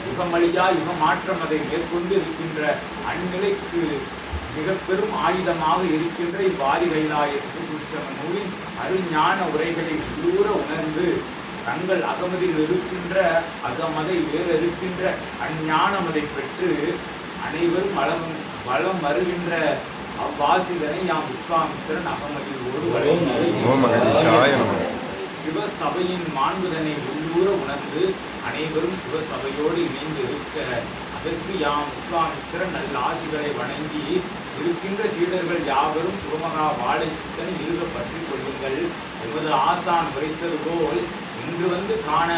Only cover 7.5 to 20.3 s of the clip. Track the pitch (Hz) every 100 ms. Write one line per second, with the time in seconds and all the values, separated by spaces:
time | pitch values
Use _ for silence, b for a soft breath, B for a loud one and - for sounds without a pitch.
7.5 | 156 165 151 156 151 135 - 151 190 196
8.5 | 202 - - 185 185 175 156 151 190 180
9.5 | 151 165 170 165 151 - 151 170 185 202
10.5 | 190 147 160 156 151 175 - - - -
11.5 | - 120 160 185 185 - - 160 180 180
12.5 | 156 156 185 - 185 175 185 175 165 165
13.5 | - - 127 160 156 156 180 156 156 175
14.5 | 160 175 - 185 175 185 190 - - -
15.5 | 156 156 156 190 196 170 151 147 139 131
16.5 | - 180 147 151 - - - - - -
17.5 | 156 170 175 196 135 139 165 160 - -
18.5 | - - 135 175 190 143 151 180 175 175
19.5 | 170 147 - - - - - 143